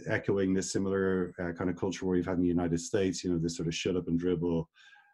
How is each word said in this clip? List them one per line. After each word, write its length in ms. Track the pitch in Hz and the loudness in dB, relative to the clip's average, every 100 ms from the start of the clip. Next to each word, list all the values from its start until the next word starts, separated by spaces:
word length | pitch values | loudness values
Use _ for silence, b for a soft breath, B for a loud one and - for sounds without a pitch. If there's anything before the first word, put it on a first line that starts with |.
| 85 | -2
echoing 480 | 107 - 98 95 95 | -2 0 2 2 2
this 160 | 92 | 0
similar, 640 | 101 98 98 95 92 90 - | -2 0 2 2 2 0 -4
uh, 120 | 87 | -6
kind 180 | 85 92 | -2 -4
of 60 | 85 | -2
culture 300 | 98 87 95 | -4 -2 0
war 100 | 90 | 0
you've 100 | 87 | 2
had 120 | 90 | 2
in 40 | |
the 60 | 90 | 2
United 340 | 87 85 82 | 2 2 0
States, 420 | - 107 95 87 | 0 0 0 0
you 80 | 92 | 0
know, 60 | 87 | 0
this 180 | 85 85 | 0 -2
sort 120 | 82 | -4
of 80 | 80 | -2
"shut 200 | 101 90 | -2 -2
up 120 | 85 | 0
and 120 | 82 | 0
dribble," 480 | 90 90 87 82 80 b b b b | 2 0 2 0 -2 b b b b